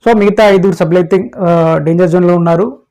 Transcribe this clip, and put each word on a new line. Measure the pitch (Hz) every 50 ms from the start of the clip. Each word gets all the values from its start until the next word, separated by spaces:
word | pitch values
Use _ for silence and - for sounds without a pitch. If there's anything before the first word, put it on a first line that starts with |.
| _
So, | 233 233
మిగతా | 214 202 208 196 220 220
ఐదుగురు | 208 196 190 175 196 170
సభ్యులు | - 180 156 170 180
అయితే, | 180 165 202 185 190 - -
ఆ, | - 190 170 170 170 165 160 165
డేంజర్ | 160 147 160 165 175 185 175
జోన్లో | 160 180 180 175 175
ఉన్నారు. | 170 170 170 170 165 208 240 269 - _ _